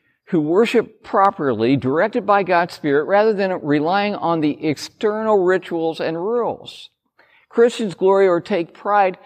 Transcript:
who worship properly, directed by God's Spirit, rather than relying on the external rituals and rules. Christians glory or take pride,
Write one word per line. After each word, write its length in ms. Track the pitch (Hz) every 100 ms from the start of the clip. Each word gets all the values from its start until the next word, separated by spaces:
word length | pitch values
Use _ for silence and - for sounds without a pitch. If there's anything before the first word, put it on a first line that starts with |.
| _ _ -
who 120 | 175
worship 640 | 151 180 233 233 - _
properly, 720 | - 226 196 - 147 107 113 135
directed 500 | 127 151 208 233 202
by 160 | 202
God's 320 | 180 175 175
Spirit, 300 | - 156 143
rather 300 | 147 196 220
than 260 | 202 196 180
relying 540 | 151 147 151 196 208 202
on 240 | 165 165
the 260 | 151 139 151
external 800 | 147 - - 214 214 220 214
rituals 560 | 180 185 180 170 165 160
and 180 | 156 165
rules. 720 | 185 240 208 113 - - - _ _ _ _ _ _
Christians 440 | - 240 - 220
glory 340 | 160 190 196 196
or 140 | 170
take 320 | 165 202 170
pride, 440 | - - 208 190 185